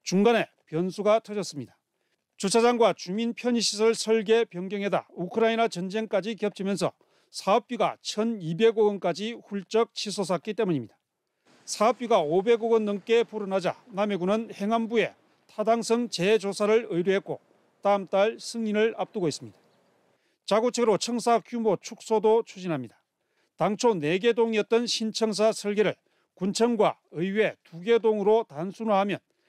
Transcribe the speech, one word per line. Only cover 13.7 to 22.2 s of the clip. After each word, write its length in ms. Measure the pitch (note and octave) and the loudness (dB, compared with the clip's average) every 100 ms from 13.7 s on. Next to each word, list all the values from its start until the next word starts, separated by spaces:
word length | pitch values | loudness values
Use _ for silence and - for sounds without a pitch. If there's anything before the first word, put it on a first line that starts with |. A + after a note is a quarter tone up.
| - | -6
남해군은 640 | _ F#3+ G#3 G3 F3+ A3 A3+ | _ -4 -2 -2 0 -2 -4
행안부에 640 | G3 G3+ A3+ A3+ A#3 D3 - _ _ _ | -8 -2 -2 0 0 0 -4 _ _ _
타당성 600 | - G#3+ A#3 G#3+ A#3 A#3+ | -4 0 0 2 -2 -2
재조사를 800 | - F3+ A3 G3 F#3 G#3 A3 - | -2 2 2 0 -2 2 2 2
의뢰했고 500 | E3+ F3+ F#3+ - C#3 _ _ _ _ | -2 0 0 -2 -12 _ _ _ _
다음 260 | G3 G3+ F#3 | 0 0 2
달 320 | G3 G#3+ A#3 | 2 2 0
승인을 540 | - A#3 A3 G#3 A3+ G#3+ | -10 -6 -2 2 0 0
앞두고 300 | F#3 A3 E3+ | -6 -2 -4
있습니다. 320 | - A#2 _ _ _ _ _ _ _ _ _ | -4 -14 _ _ _ _ _ _ _ _ _
자구책으로 520 | - G#3 A#3+ A#3 A#3 G3+ | 0 0 2 0 2 2
청사 440 | - A#3+ A#3 A#3 | 0 -2 2 0
규모 340 | - A#3+ A3 | 0 -2 0
축소도 680 | F3 - A3 - A3 | -2 -4 -18 -2 0